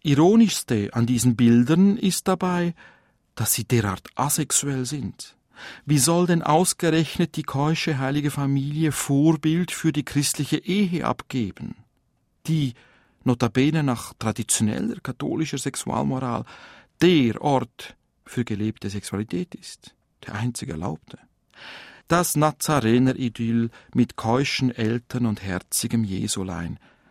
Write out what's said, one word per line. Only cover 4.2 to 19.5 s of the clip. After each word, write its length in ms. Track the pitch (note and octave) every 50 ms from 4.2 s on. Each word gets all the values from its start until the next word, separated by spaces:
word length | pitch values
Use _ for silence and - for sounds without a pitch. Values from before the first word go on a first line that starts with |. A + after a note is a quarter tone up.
| B2+ D3 - - D3+ B2+ - - - C#3+ C#3 C3 B2+
sind. 520 | B2 D3 D3 - G2 - - - - _ _ _ _ _ - - - - - -
Wie 140 | - D3+ D3
soll 280 | B2 D#3 E3+ F3 F3+
denn 160 | F3 F3 E3+ -
ausgerechnet 960 | - D3+ D#3+ F#3 - - - - E3 D#3+ D#3+ D#3+ - - - F3 D#3+ -
die 60 | - D3+
keusche 560 | - - C3+ C#3+ D3+ E3 D#3+ - - D3+ C3
Heilige 320 | C3+ C3 C#3 D3 C#3+ D3
Familie 600 | C#3+ C#3+ C#3+ C3+ C#3 C#3 C3+ C#3+ D3 D3+ D#3+ D#3 C3+
Vorbild 800 | - - - C#3+ C#3 D3 D#3+ E3 D3+ - D#3 D#3 E3+ F3+ - -
für 200 | - - D#3+ D3+
die 120 | D3+ C#3+
christliche 540 | - - C#3+ D3 - - - D3 - - D3
Ehe 460 | - - F#3 G3+ G#3 F3 F3 E3 -
abgeben, 720 | - B2 - - - - C3 A2+ F#2 - - - - - _ - _ _ _ _ _ _ _ _ _ _ _ -
die 280 | - D#3+ D#3 C#3+ C3 A#2 _ - _ _ _ _ _ _ _ -
notabene 580 | B2+ B2 A#2 C3 A#2 - B2+ C3 D3+ D#3 D#3+ D3
nach 320 | C#3 B2 A#2 - - - -
traditioneller 840 | - A2+ G#2 - A2 - - - A2+ G#2 A2 - - A3 - F#3+ -
katholischer 560 | - B2+ - D3+ A#2+ A2 B2+ D#3+ C#3+ - C3+
Sexualmoral 840 | - C#3+ - - - - - A2+ C#3 C#3+ C3+ C3 C3 B2 A#2 A#2 A#2 - - - - - - - - _ _ - E3
der 380 | F3+ F3+ D#3 C3 A2+ G#2+ - -
Ort 540 | D3 C#3 B2+ A#2 - _ - - - - _ _ _ _ _ _
für 200 | - - - A#2
gelebte 460 | - A2 G2 G#2+ A2 G#2+ - - G2+
Sexualität 640 | G2 G2+ - - - G2 A2 A#2 - F3 F3+ -